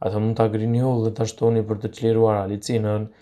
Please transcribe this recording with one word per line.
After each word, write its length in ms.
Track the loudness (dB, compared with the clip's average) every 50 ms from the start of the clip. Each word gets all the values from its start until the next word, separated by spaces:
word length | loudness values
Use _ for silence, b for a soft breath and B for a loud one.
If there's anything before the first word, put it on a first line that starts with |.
| -4
Atë 160 | -2 0 0
mund 160 | 0 0 2
ta 140 | 2 0 0
grini 300 | 0 0 0 0 0 2 2
holl 220 | 2 2 2 0
dhe 80 | -2 -2
ta 80 | -2 -6
shtoni 380 | -6 -4 0 2 2 2 2 0
për 160 | -2 -4 -4 -6
të 80 | -8 -6
çliruar 460 | -2 0 2 4 4 4 4 2 2
alicinën, 640 | -2 -4 -6 -6 -4 -2 -2 0 0 0 -2 -2 -4 -6 b b